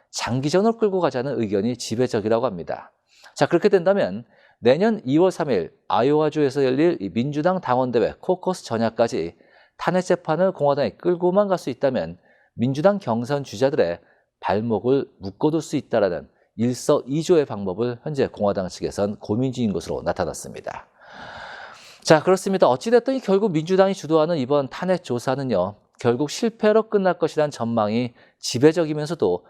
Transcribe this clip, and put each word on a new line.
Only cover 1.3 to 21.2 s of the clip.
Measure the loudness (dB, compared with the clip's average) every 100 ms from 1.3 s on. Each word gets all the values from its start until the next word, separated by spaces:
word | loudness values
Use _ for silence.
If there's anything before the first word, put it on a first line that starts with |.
| -2
의견이 | 0 0 0 -4
지배적이라고 | -6 -2 0 0 0 0 0
합니다. | -4 -8 -10 -12 _ _ _ -20 -2
자, | 2
그렇게 | 2 4
된다면 | 4 2 0 -2 -4 -12 _ _ _
내년 | 2 4 2 0
이월 | 0 4 4
삼 | 2 0
일 | 0 -2 -10 -2
아이오와주에서 | 0 2 2 2 0 0 2
열릴 | 0 2 2 0
이 | -4
민주당 | -2 -2 0 0 0
당원대회 | 0 0 2 0 0 -2
코커스 | -4 -2 -2 -6
전야까지 | -4 -2 -2 0 0 0 -6 -10 _ _ _ -6
탄핵 | -2 -2
재판을 | 0 -2 0 0 0
공화당에 | 0 0 2 -2
끌고만 | -2 -4 0 2 2 2
갈 | -2
수 | -4
있다면 | -2 0 0 -4 -10 _ _ _
민주당 | -2 -2 2 2 2
경선 | -2 -4 -2 -4
주자들의 | -6 0 0 2 0 -2 _ _ _ _
발목을 | -4 -2 0 0 2 0 -2 _
묶어둘 | -14 -2 0 0
수 | -4 -6
있다라는 | -2 0 0 0 -10 _ _ -4
일석이조의 | -2 -2 0 0 0 -4 2 2 2
방법을 | -4 -6 -4 -4 -4
현재 | -8 -2 -2
공화당 | 0 -2 0 -4
측에선 | -6 -6 -2 -4 -4
고민 | -4 -2 -2
중인 | -2 -2
것으로 | -2 -4 -4
나타났습니다. | -4 -2 -4 -6 -14 -14 -12 -14 -18 _ -20 -20